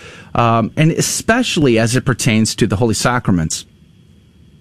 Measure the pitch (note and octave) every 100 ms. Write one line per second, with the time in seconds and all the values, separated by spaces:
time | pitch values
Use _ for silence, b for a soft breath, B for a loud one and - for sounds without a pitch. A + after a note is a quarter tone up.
0 | B B B - A#2 A#2 A2 - D#3 -
1 | - - - A#3 A#3+ F3+ C#3 A2 A2+ B2
2 | - A#2+ - A2 A2 - A2 G2 A#2 G#2
3 | C3 B2 - F2+ D#2 - - _ - _
4 | - - _ _ - -